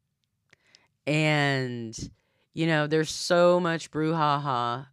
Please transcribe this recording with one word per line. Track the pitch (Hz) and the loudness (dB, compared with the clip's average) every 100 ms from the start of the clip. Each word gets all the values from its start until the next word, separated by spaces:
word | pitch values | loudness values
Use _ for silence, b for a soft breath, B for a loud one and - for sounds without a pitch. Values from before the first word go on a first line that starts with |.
| _ _ _ _ _ b b b b b - | _ _ _ _ _ b b b b b -2
And, | 151 156 151 143 135 127 120 113 - - - _ _ _ | 0 2 2 0 0 -4 -6 -10 -12 -14 -16 _ _ _
you | 156 160 | -4 0
know, | 156 151 | 0 2
there's | 156 156 | 0 0
so | - - 175 175 175 | -4 0 4 6 4
much | 175 165 - | 2 -4 -6
brouhaha | 151 156 165 147 143 147 123 120 123 - | -4 -2 0 0 0 -2 -2 -2 -6 -10